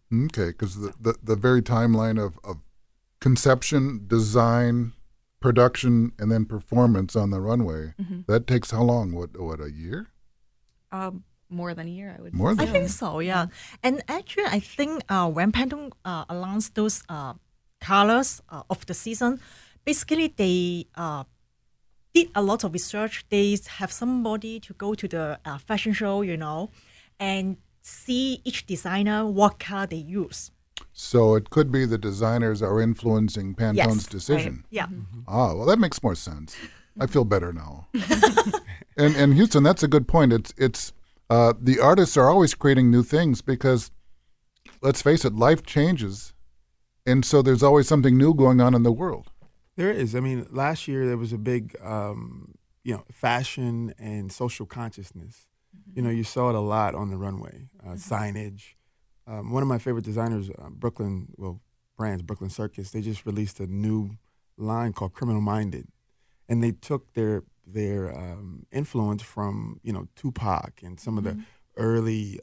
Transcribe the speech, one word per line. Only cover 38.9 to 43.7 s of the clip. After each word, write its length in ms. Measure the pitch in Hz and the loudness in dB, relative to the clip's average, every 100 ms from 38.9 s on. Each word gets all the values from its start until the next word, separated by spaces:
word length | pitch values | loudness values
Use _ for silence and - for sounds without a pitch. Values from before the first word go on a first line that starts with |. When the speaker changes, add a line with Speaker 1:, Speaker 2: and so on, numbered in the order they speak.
| - | 2
Speaker 1:
And, 160 | 147 143 | 2 6
and 200 | 143 139 | 6 8
Houston, 260 | 220 147 | 6 6
that's 220 | 147 190 | 6 4
a 40 | 147 | 4
good 200 | 151 123 | 4 4
point. 260 | 165 131 | 6 6
It's, 180 | 113 - - | 4 0 0
it's, 340 | 131 - - - - _ - | 0 0 -12 -14 -20 _ 2
uh, 240 | 117 117 113 | 6 6 4
the 180 | 127 123 | 2 6
artists 380 | 135 185 165 139 | 6 6 6 6
are 100 | 131 | 6
always 240 | 190 156 - | 6 4 4
creating 340 | 143 131 123 | 4 6 6
new 140 | 120 | 6
things 400 | 117 156 165 113 | 4 2 2 0
because, 480 | - 127 135 | -2 0 2